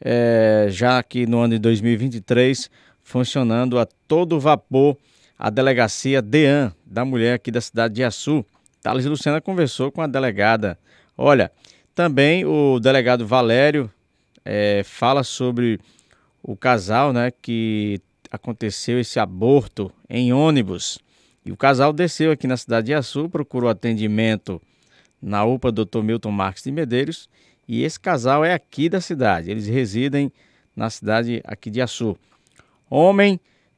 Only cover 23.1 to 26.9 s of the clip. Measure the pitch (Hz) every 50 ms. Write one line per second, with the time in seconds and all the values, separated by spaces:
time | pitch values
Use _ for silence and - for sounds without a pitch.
23.1 | - 143 156 170 - 156 143 - - 123 120 117 110 90 - 120 113 107 110 107
24.1 | 104 107 113 113 110 104 - - 92 82 _ _ _ _ _ _ _ _ _ _
25.1 | _ _ - 98 104 101 104 113 127 135 - 127 113 104 110 95 - 113 107 107
26.1 | 113 113 - 110 104 101 95 95 95 - - 131 139 160 160 120